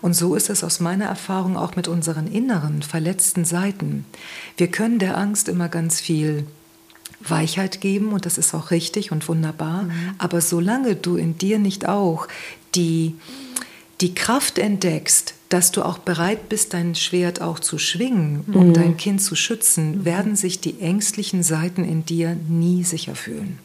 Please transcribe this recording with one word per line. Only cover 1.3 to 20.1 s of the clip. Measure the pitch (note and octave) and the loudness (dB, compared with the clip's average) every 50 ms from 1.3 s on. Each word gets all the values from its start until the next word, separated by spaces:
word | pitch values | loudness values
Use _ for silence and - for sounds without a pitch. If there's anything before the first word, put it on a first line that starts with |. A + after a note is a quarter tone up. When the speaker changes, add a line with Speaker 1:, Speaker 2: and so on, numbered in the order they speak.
| F#3+ F#3+ F#3 F#3 F#3 | -2 0 0 0 0
Speaker 1:
auch | F3 - E3+ - F3+ | -2 -2 -4 -4 -4
mit | F3 E3+ | -4 -2
unseren | E3+ E3+ D#3+ E3 D#3+ D#3 D#3 E3+ | -2 0 0 0 -2 -2 -4 -2
inneren, | - G#3+ B3 C4+ A#3 F3 D3 D3+ D3+ D3 | -2 -2 0 0 0 0 0 0 -2 -2
verletzten | D3 D3 - E3 D#3+ E3+ F#3+ F#3+ - - - F3+ E3+ | -4 -4 -4 -2 -2 -2 0 0 0 0 2 0 0
Seiten. | D#3+ E3+ F3 F#3+ G3+ G3 G3 D#3+ D3 D3 C#3 C#3+ - - - - - - - - - - - | 0 0 0 0 -2 -2 -2 -4 -4 -4 -6 -6 -10 -16 -20 -18 -16 -16 -16 -16 -16 0 0
Wir | F3 F3 | 0 0
können | F3+ - G#3+ A3+ A#3 A#3 | 2 0 0 2 2 2
der | G3 F#3 - - | 2 2 0 0
Angst | G3 G3+ G#3 G3+ - - | 0 0 0 0 -2 0
immer | F3 F3 F3 E3+ | 0 0 0 0
ganz | - E3+ E3 E3 D#3+ - | -2 -2 0 0 -2 -2
viel | - - E3 D#3 D3+ D#3 D3+ D3 D3 D3+ - - - - - - - _ - - - - - - | 0 0 0 2 2 0 0 -2 -4 -6 -10 -20 -20 -20 -20 -20 -20 _ -20 -20 -18 -18 -18 -16
Weichheit | - - E3 D#3+ D#3+ D#3+ - F#3+ G3 F#3+ - - | -6 -2 0 0 0 0 0 0 -2 -2 -4 -2
geben | - G3 G3 G3+ G#3 G#3+ | -2 0 2 2 0 0
und | G#3 G3 F#3+ | 0 -2 0
das | F3+ E3+ - | -2 -2 0
ist | E3 - - | 0 0 0
auch | D#3+ D#3 - | -2 -2 0
richtig | F3+ E3+ E3+ - - G#3+ G3+ - D#3+ | 0 0 0 0 -4 -4 -4 -2 -2
und | D#3 D3+ - | -4 -2 0
wunderbar. | E3 D#3+ D#3+ D#3 D#3 D#3 D#3 D#3 E3 F3+ G3+ | 0 0 0 0 -2 -4 -4 -2 -2 -2 -2
Speaker 2:
Mhm. | F3 E3+ E3+ E3+ F3+ G3 F#3+ | -2 -2 -4 -4 -4 -4 -4
Speaker 1:
Aber | - C#3 - E3+ | -4 0 0 0
solange | D#3+ - - E3+ E3+ F#3 A3+ C4 C4+ B3 G3 E3 | 0 2 2 2 2 2 2 2 2 0 0 0
du | - F3 F3 | 0 0 0
in | F3 E3 E3 D#3+ E3 | 0 0 0 0 0
dir | F#3 G3 G#3+ G#3+ | 0 2 2 4
nicht | G#3 G3 F#3+ - - - | 2 2 0 0 -2 0
auch | F#3+ G3+ G3+ F3+ D#3+ D#3 - - - - - - - - - - - | 0 2 2 2 0 0 -4 -8 -10 -14 -14 -16 -16 -18 -12 -4 0
die, | F3+ F3 E3 E3 E3 E3 D#3+ D#3+ - - - C4 C4+ C4+ B3+ B3+ - - - - - - - - _ | 0 2 2 2 2 2 0 -2 -6 -12 -18 -16 -16 -16 -10 -10 -10 -10 -10 -18 -20 -20 -20 -4 _
die | F#3+ F3+ F3+ | 0 0 0
Kraft | - - - A3+ C#4 C#4+ - - - | 0 0 2 2 2 2 0 0 0
entdeckst, | - G#3+ G3+ F#3+ - F3+ D#3+ D#3 D3 - - - - - - - - - | 2 2 2 2 2 0 0 0 0 2 2 2 2 -2 -10 -14 -2 0
dass | F3+ F3+ F3+ - | 2 4 4 4
du | - G#3 | 2 2
auch | - F3 F3 - | 0 0 -4 -4
bereit | - - F3 D#3 E3+ F#3 G#3+ A3 A3 - | -2 -2 0 0 2 0 0 -2 -4 -6
bist, | G#3+ G#3+ - - - | -2 -2 -2 -2 -2
dein | F3 E3+ E3+ E3+ | -2 -2 0 0
Schwert | E3 - - - F3+ F3 F3 F3 - | -2 -2 0 0 2 0 0 -2 -2
auch | E3+ E3+ E3 D#3+ | -4 -4 -4 -4
zu | - - - D3+ | -4 -4 -4 -2
schwingen, | - - - E3+ A#3 C4 B3+ G3 D#3+ D3+ D3 D3 - - | -2 -2 0 0 0 2 2 2 2 2 0 -2 -4 2
um | G3+ F#3+ F3+ F3+ | 6 8 10 10
Speaker 3:
Mhm. | E3+ | 10
Speaker 1:
dein | E3 E3+ E3+ E3 D#3+ | 8 6 6 4 2
Kind | - G#3 G3 G3 | 0 0 0 0
zu | G3 - E3 | 0 0 0
schützen, | - - - A#3 A3+ - - - - D#3+ D#3 D#3 G3+ | -2 -2 -2 -2 0 2 2 2 2 0 0 0 0
Speaker 2:
Mhm. | F#3+ | 0
Speaker 1:
werden | E3+ | 0